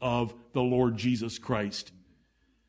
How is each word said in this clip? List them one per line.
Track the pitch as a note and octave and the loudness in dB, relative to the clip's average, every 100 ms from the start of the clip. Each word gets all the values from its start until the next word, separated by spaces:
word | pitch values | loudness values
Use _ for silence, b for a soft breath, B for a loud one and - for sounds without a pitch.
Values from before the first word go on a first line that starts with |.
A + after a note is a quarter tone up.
of | B2+ A#2+ A#2 - - | -2 0 -2 -6 -6
the | C3+ | 0
Lord | B2+ B2+ B2+ A2+ | 2 4 2 2
Jesus | A#2 B2 A#2 - | 0 0 -2 -6
Christ. | - A#2 G2+ - - - _ _ _ _ _ _ | -4 -2 -2 -6 -12 -18 _ _ _ _ _ _